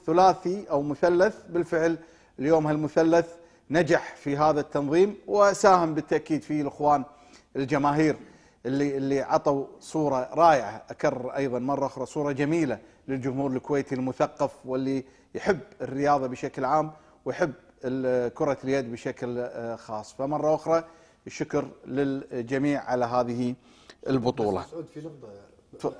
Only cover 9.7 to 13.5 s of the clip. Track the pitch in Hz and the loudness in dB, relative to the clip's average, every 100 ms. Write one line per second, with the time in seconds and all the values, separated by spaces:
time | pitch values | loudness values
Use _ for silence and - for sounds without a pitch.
9.7 | - - 160 147 131 127 139 170 143 104 | -12 -8 -2 0 0 -2 4 6 6 2
10.7 | 110 - - 151 131 123 143 139 123 127 | -8 -14 -4 -2 -2 -4 -4 -2 -2 -2
11.7 | 139 135 - 127 156 143 135 143 170 147 | -2 -4 -6 -8 -6 -4 -2 0 0 0
12.7 | 110 - _ - 135 131 131 139 | -4 -10 _ -8 -6 -4 -2 -2